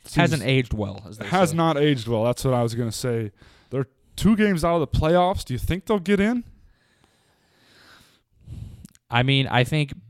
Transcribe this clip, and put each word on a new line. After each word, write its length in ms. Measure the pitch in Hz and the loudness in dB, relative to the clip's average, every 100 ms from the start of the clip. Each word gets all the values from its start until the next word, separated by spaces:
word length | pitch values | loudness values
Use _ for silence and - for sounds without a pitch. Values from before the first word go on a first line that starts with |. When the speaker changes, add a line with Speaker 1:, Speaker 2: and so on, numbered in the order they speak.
| - | -6
Speaker 1:
Hasn't 260 | - 170 156 | 0 0 0
Speaker 2:
seems 100 | 110 | 0
Speaker 1:
aged 240 | 135 123 | 0 0
well, 280 | 107 98 95 98 | -4 -6 -8 -16
as 100 | 107 | -16
they 80 | - | -2
Speaker 2:
Has 240 | 185 175 | 2 2
Speaker 1:
say. 60 | 165 | 2
Speaker 2:
not 200 | 165 143 | 0 2
aged 320 | 151 135 110 | 2 0 -2
well. 160 | 113 | 0
That's 200 | 117 123 | 0 0
what 100 | 135 | 0
I 80 | 123 | 0
was 120 | 117 | 0
gonna 160 | 117 117 | -2 -6
say. 380 | - 131 117 107 - - _ _ | -6 -4 -4 -6 -10 -20 _ _
They're 160 | 127 135 _ _ - | -6 -6 _ _ 0
two 200 | 185 214 | 2 4
games 280 | 214 175 | 2 2
out 160 | 170 170 | 0 0
of 0 | |
the 180 | 139 - | 0 0
playoffs. 460 | 156 175 180 190 | 4 4 4 0
Do 100 | - | -6
you 40 | 123 | -6
think 280 | - 170 - | -4 -4 -2
they'll 120 | 214 | -2
get 200 | 170 202 | 2 2
in? 260 | 202 247 - - _ _ _ _ _ _ _ _ _ _ _ _ - - _ _ _ _ - - - - - _ _ | 2 -2 -6 -18 _ _ _ _ _ _ _ _ _ _ _ _ -20 -20 _ _ _ _ -20 -18 -16 -18 -20 _ _
Speaker 1:
I 120 | 117 | 0
mean, 240 | 131 135 135 | 4 2 2
I 180 | 120 | 0
think 280 | 127 151 143 - - | 2 0 -2 -8 -16